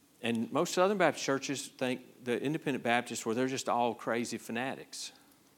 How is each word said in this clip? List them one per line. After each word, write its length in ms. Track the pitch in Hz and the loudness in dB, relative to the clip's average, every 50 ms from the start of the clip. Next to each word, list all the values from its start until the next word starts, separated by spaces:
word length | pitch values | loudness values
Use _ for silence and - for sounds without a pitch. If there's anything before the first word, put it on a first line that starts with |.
| _ _ _ - | _ _ _ -4
and 300 | 117 117 117 113 117 113 | -2 0 0 0 0 0
most 220 | - 143 175 - - | 0 0 0 2 4
Southern 240 | 180 180 196 214 | 4 4 4 4
Baptist 280 | 185 175 147 - - - | 4 4 4 4 2 0
churches 420 | 143 135 131 - - 135 127 - - - | 0 0 0 0 -4 -4 -4 -6 -10 -6
think 240 | - 131 127 127 127 - - - - - | -4 -2 -2 -2 -4 -6 -16 -18 -8 -2
the 180 | 123 120 - | -2 0 0
independent 420 | 107 139 156 156 - 151 127 107 - | 0 0 -2 -2 -2 -2 -2 0 2
Baptists, 420 | 120 117 120 120 - 117 - - | 2 2 2 2 -2 -6 -4 -2
well, 100 | 117 110 | -2 0
they're 120 | 123 131 | 0 0
just 220 | 131 135 123 - 123 | 0 -2 -2 0 2
all 240 | 120 120 120 117 104 | 2 4 4 2 0
crazy 440 | - - 127 113 120 117 - 117 | -2 -2 0 0 0 0 -2 -6
fanatics. 760 | 104 - - 113 117 127 135 95 69 78 - - - - - - - - - - _ _ _ _ | -8 -6 -4 -4 -4 -2 -4 -6 -8 -12 -14 -12 -12 -12 -12 -14 -18 -20 -20 -20 _ _ _ _